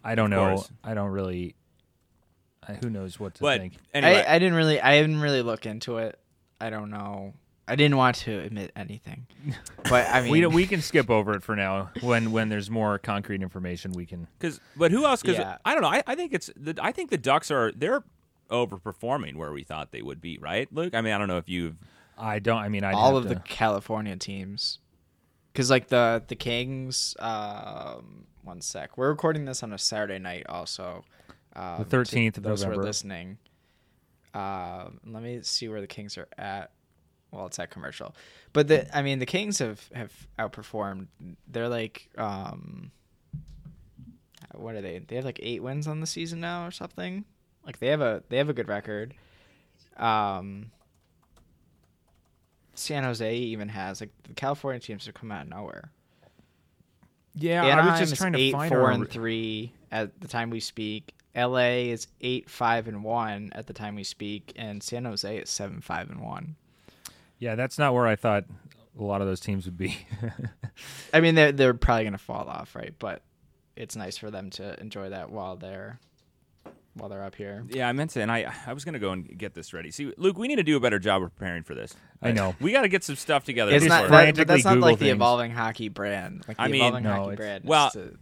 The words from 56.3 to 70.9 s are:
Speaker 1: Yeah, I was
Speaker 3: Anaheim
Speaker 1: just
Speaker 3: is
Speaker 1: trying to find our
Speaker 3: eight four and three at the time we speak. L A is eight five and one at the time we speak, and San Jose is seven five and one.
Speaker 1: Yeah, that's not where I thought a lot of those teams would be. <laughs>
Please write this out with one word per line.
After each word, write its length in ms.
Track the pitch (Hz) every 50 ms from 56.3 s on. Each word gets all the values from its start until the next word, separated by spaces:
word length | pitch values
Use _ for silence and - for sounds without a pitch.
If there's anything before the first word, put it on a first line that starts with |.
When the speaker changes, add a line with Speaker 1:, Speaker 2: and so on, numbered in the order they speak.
| _ _ _ _ _ _ _ _ _ _ _ _ _ _ _ _ _ _ _ _ _
Speaker 1:
Yeah, 260 | 151 151 165 170 170
I 40 | 170
was 60 | 135
Speaker 3:
Anaheim 260 | 143 151 165 175 165 165
Speaker 1:
just 120 | 165 160
Speaker 3:
is 60 | 143 -
Speaker 1:
trying 140 | 190 185 165
to 180 | 131 135 135
find 200 | 135 139 151 165
our 60 | 139 139
Speaker 3:
eight 40 |
four 80 | 131 127
and 180 | 123 120 120 -
three 600 | - 117 113 113 113 113 110 110 110 107 110 120 - _ _ _
at 300 | 107 110 107 101 _ -
the 80 | 92 -
time 220 | - 117 117 117
we 100 | 117 113
speak. 540 | - - _ 113 110 107 107 107 - - _ _ _ _ _
L 240 | 127 123 123 127 127
A 320 | 123 123 123 123 123 120
is 160 | 117 113 - _ _ _
eight 280 | - 123 127 127 - -
five 380 | - - 120 113 117 117 110
and 160 | 117 107 101
one 480 | 104 107 117 120 113 107 104 101 107 98 -
at 100 | - 110
the 60 | -
time 240 | - - 110 104 104
we 80 | 104 98
speak, 480 | - - _ 107 104 104 104 - - -
and 260 | - 117 107 104 101
San 240 | - - 120 117 127
Jose 320 | 120 104 104 - - 113 104
is 120 | - -
seven 300 | - - 104 98 - 107
five 300 | - - 85 82 87 -
and 100 | - -
one. 340 | - 113 - - - 160 151 _ _ _ _ _ _ - _ _ _ - - _ _ _ _ _
Speaker 1:
Yeah, 160 | 120 117 110
that's 200 | 113 127 127 -
not 160 | - 147 139
where 140 | 123 123 123
I 80 | 113 107
thought 300 | - - 117 104 101 90 - - - _ - - _ - _ _ -
a 40 |
lot 180 | 104 101 101 98
of 60 | 98
those 140 | 98 95 -
teams 240 | - - 98 98 87
would 120 | 92 90
be. 200 | 85 95 90 - - - - 113 101 117 113 - - - 113 -
<laughs> 580 | _ - - _ - - -